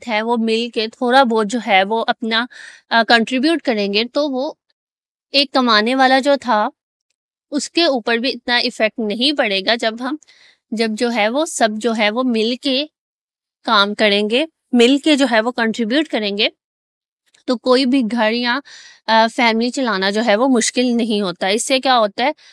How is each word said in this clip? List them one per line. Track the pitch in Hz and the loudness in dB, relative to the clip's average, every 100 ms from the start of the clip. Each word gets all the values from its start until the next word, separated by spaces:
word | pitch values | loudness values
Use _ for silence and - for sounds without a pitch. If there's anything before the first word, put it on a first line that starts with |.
| 240 | -4
हैं | 214 | -4
वो | 226 240 | -2 -2
मिल | 226 226 240 | 0 -2 -2
के | 233 220 | -4 -6
थोड़ा | - 247 262 | -4 2 4
बहुत | 262 226 214 | 4 2 -2
जो | 240 | -4
है | 220 196 | 2 2
वो | 196 226 | 2 0
अपना, | 226 233 220 226 240 - - - - | -2 -4 -2 -2 -4 -10 -20 -20 -2
अ, | 233 | 0
कंट्रीब्यूट | 220 233 226 262 294 330 | 4 2 2 0 0 0
करेंगे | - 214 202 202 | -2 -2 0 -2
तो | 240 294 294 | -2 -2 -4
वो | 254 294 - _ _ _ _ _ _ _ | -4 -8 -10 _ _ _ _ _ _ _
एक | 277 285 | 0 2
कमाने | 269 247 214 220 | 2 2 2 2
वाला | 262 262 262 | 2 4 4
जो | 269 277 | 2 0
था | 233 214 226 - _ _ _ _ _ _ _ | 0 0 0 -6 _ _ _ _ _ _ _
उसके | 285 - - 339 | -8 -4 0 0
ऊपर | 269 226 233 | 0 -2 -2
भी | 220 | -2
इतना | 233 - 240 | -6 -2 -2
इफेक्ट | 247 - 220 - | -2 -2 -2 -2
नहीं | 220 214 269 | -6 -2 -2
पड़ेगा। | 285 233 196 190 233 | 0 -2 -2 -2 -2
जब | 226 226 | -2 -4
हम, | 262 302 _ _ _ _ - | -8 -8 _ _ _ _ -8
जब | 220 226 | -4 -2
जो | 214 240 | -2 -2
है | 226 208 | 0 0
वो | 254 330 | 0 -4
सब | - 226 214 | 0 -2 0
जो | 240 | -4
है | 220 208 | -2 -2
वो | 220 | 0
मिल | 262 226 220 247 | -2 0 -2 -2
के | 277 262 302 _ _ _ _ _ _ _ | -2 -2 -4 _ _ _ _ _ _ _
काम | - 214 202 | -2 2 2
करेंगे, | 208 214 202 208 240 320 _ _ | 2 2 2 0 -2 -2 _ _
मिल | 240 233 277 | 4 4 4
के | 320 285 | 2 2
जो | 269 | 2
है | 226 | 2
वो | 226 | 0
कंट्रीब्यूट | 247 226 214 220 269 311 | -2 -2 -2 -2 -2 -2
करेंगे, | 254 208 202 247 - _ _ _ _ _ _ _ _ - | -4 -4 -2 -4 -6 _ _ _ _ _ _ _ _ -6
तो | 254 | -2
कोई | 254 254 269 | 2 2 2
भी | 277 | 0
घर | 220 233 214 | 0 0 -2
या, | 240 247 254 - - - - - | -2 -2 -4 -6 -20 -20 -12 0
अ, | 220 226 | 2 2
फैमिली | 240 240 220 240 | 2 0 2 -2
चलाना | 262 247 190 190 | -2 -2 -2 -2
जो | 208 | 0
है | 233 208 | 0 2
वो | 269 | 2
मुश्किल | 247 233 - 247 | 2 0 -2 0
नहीं | 233 226 208 | 0 0 -2
होता। | 196 175 190 | -4 -4 -2
इससे | 214 - 262 | -2 -2 -2
क्या | 262 | 2
होता | 247 214 - | 2 0 -2
है, | 254 311 - | -4 -4 -12